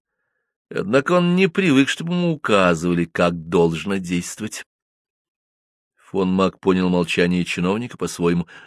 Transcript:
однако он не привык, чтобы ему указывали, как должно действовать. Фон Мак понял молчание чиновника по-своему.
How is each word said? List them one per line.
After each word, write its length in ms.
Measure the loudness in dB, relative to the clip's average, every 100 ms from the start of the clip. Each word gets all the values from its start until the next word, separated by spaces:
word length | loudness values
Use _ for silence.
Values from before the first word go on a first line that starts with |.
| _ _ _ _ _ _ _
однако 440 | -8 0 0 2
он 240 | 2 2 2
не 100 | 2
привык, 420 | 2 2 4 2
чтобы 260 | -2 -4
ему 180 | -2 -2
указывали, 720 | -2 2 4 4 2 0 0
как 440 | -2 0 0 0 -2
должно 500 | 2 2 0 -6 -8
действовать. 640 | -4 -6 -6 -10 -12 -12 -18 _ _ _ _ _ _ _ _ _ _ _ _ _
Фон 320 | _ -2 0
Мак 300 | 2 0 0
понял 300 | 0 0 2
молчание 560 | 0 0 0 0 0
чиновника 520 | -2 -4 -2 -4 -6 -8
по-своему. 520 | -8 -2 0 0 -4 -12